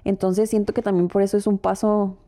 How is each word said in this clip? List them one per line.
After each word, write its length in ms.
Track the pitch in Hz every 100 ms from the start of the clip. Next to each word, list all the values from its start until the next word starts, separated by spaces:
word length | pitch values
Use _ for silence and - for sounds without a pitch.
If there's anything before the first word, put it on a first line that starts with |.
Entonces, 480 | 196 196 190 185 220
siento 220 | 214 202
que 80 | -
también 240 | 202 185 175
por 160 | 196
eso 140 | 196 208
es 100 | 208
un 120 | 196
paso 580 | 185 190 214 208 196 190